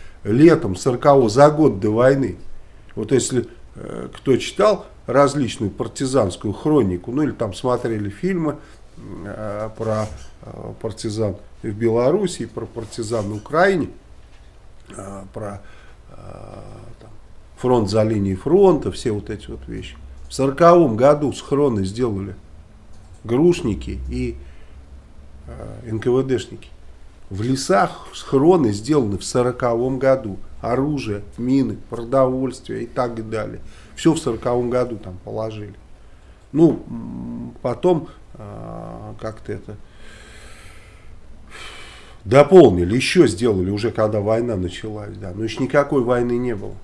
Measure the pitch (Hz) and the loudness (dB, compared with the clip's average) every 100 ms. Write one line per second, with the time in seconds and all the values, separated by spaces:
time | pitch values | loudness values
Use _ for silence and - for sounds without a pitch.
0 | - - 104 120 160 151 101 92 135 120 | -16 -10 0 6 8 8 2 -2 -2 2
1 | 147 139 113 117 147 151 143 98 107 110 | 6 6 6 6 6 8 2 2 0 4
2 | 127 139 113 - - - - - - 107 | 4 4 0 -6 -12 -14 -16 -20 -14 -10
3 | 107 131 - 127 110 - - - - 58 | 0 0 2 -2 -4 -12 -20 -16 -14 -12
4 | - - - 127 - - 208 196 - - | -12 -6 0 0 0 2 2 2 -4 -14
5 | - 127 139 147 117 - 101 - 117 - | 0 2 4 2 -4 -2 -6 -4 -8 -4
6 | 135 131 101 - 107 101 151 151 98 87 | 0 2 0 -2 -6 -4 2 4 2 -2
7 | - 127 143 - 110 - 127 123 123 110 | -4 -2 -2 -2 -6 -4 -2 -2 -2 -4
8 | 101 - 180 180 151 147 - - - - | -6 -6 -4 -2 -4 -6 -14 -20 -20 -20
9 | 110 82 98 107 107 104 110 107 110 107 | -16 -14 -12 -10 -8 -8 -8 -6 -4 -2
10 | 104 - - - - - 110 107 113 - | -4 -8 -16 -18 -18 -14 -14 -10 -10 -6
11 | 113 104 107 95 - - 113 104 113 113 | -6 -2 -4 -4 -14 -12 -10 -2 0 2
12 | 127 190 185 - 113 - 110 117 107 - | 2 0 -2 -6 -10 -10 -12 -12 -12 -10
13 | 107 117 101 104 - 156 196 180 110 - | -4 -4 -4 -8 -4 2 2 2 -2 -8
14 | - - - - - - - - - - | -20 -20 -20 -20 -20 -20 -20 -20 -18 -16
15 | 98 98 98 110 104 98 - - - - | -14 -14 -14 -12 -10 -12 -16 -20 -20 -20
16 | - - - - - - 101 104 101 - | -20 -18 -16 -16 -16 -16 -16 -16 -18 -18
17 | 110 - - - - - 127 123 98 110 | -20 -20 -20 -20 -20 -4 2 4 4 2
18 | 110 104 98 92 - 185 190 147 - - | 2 2 0 -2 2 6 6 6 0 -4
19 | 120 101 - 104 - 110 - 110 - - | -4 -4 -6 -12 -12 -14 -12 -12 -14 -16
20 | - - - - 135 135 170 175 147 110 | -18 -18 -12 -2 -2 4 8 8 6 4
21 | 135 151 139 - - 139 143 107 95 110 | 4 4 0 -4 -2 0 2 0 -2 -2
22 | 123 98 98 - - - - - - - | -4 -2 -8 -12 -18 -20 -20 -20 -20 -20
23 | - - 104 123 175 170 113 95 - 65 | -20 -16 -2 4 4 4 -2 -4 -6 -10
24 | 64 123 143 - - - - - - - | -8 -6 -6 -8 -16 -20 -20 -20 -20 -20
25 | - - - - - 117 107 107 117 110 | -20 -20 -20 -20 -18 -16 -14 -14 -8 -4
26 | 123 127 131 120 - 98 - - - - | 2 2 2 -2 -4 -14 -18 -20 -20 -20
27 | - - - 98 120 135 - 196 175 - | -20 -20 -12 -6 -2 -2 2 2 2 -4
28 | - - - 135 156 185 117 101 120 151 | -16 -16 -2 4 6 6 4 0 0 2
29 | 107 98 - 127 123 120 123 117 131 131 | 2 -4 -2 0 0 0 -2 0 -2 0
30 | 135 131 110 92 - - - 123 143 143 | 2 2 0 -10 -12 -8 -2 0 0 -2
31 | 113 101 101 - 123 135 117 101 - 117 | -4 -8 -8 -8 0 2 0 -4 -10 -10
32 | 117 135 131 131 131 - - 113 117 135 | 0 2 2 0 -4 -6 -10 -10 -6 -4
33 | 123 113 110 110 107 113 - - - - | -4 -6 -6 -6 -6 -10 -16 -18 -20 0
34 | 165 160 127 110 123 123 123 123 123 113 | 0 2 -2 -4 -2 0 0 0 -2 -6
35 | 95 95 104 107 110 107 101 101 - - | -12 -14 -10 -8 -8 -10 -14 -18 -20 -20
36 | - - - - - 143 165 113 - 117 | -20 -20 -20 -20 -6 4 4 4 -6 -12
37 | 120 120 120 120 120 - 127 120 180 160 | -10 -10 -10 -10 -12 -8 -6 0 0 0
38 | - - - - 104 107 110 110 113 113 | -2 -16 -20 -18 -16 -14 -14 -12 -14 -14
39 | 107 107 110 107 - 95 - 104 - - | -14 -12 -12 -12 -10 -10 -12 -16 -18 -20
40 | - - - - - - - - - - | -20 -20 -20 -20 -20 -20 -20 -20 -20 -20
41 | - - - - - - - - - - | -20 -20 -20 -20 -20 -18 -16 -18 -18 -20
42 | - - 98 131 147 190 131 90 87 120 | -20 -16 4 6 10 10 10 8 2 2
43 | - 180 135 92 117 98 90 101 113 - | 2 4 4 4 0 0 0 -2 -4 0
44 | 107 107 101 113 120 98 90 - 110 107 | 0 0 0 0 0 -4 -4 -8 -12 -12
45 | 101 98 98 95 110 - 131 147 143 143 | -12 -12 -12 -6 -6 -4 0 2 2 0
46 | 117 123 120 120 123 104 104 101 | 2 0 0 -2 -2 -6 -8 -14